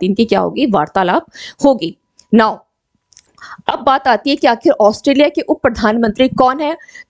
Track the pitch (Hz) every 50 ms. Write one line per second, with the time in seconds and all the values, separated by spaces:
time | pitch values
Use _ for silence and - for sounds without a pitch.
0 | 180 185 196 208 233 226 202 196 185 170 - - 269 262 196 175 151 - - 190
1 | 185 180 190 311 - - _ - - - - - - 277 269 220 165 165 - -
2 | _ _ _ _ _ _ - 226 220 220 - - _ _ _ _ _ _ _ _
3 | _ _ _ _ _ _ _ _ - - - - - - - - 233 285 262 277
4 | - 269 233 208 - 285 277 285 - 269 233 233 - 339 - - 214 202 214 -
5 | - 285 277 269 294 294 - 339 - - - - - 262 233 - 233 214 214 233
6 | 226 220 208 - 262 262 - - 262 254 262 294 311 294 330 - - - - -
7 | - _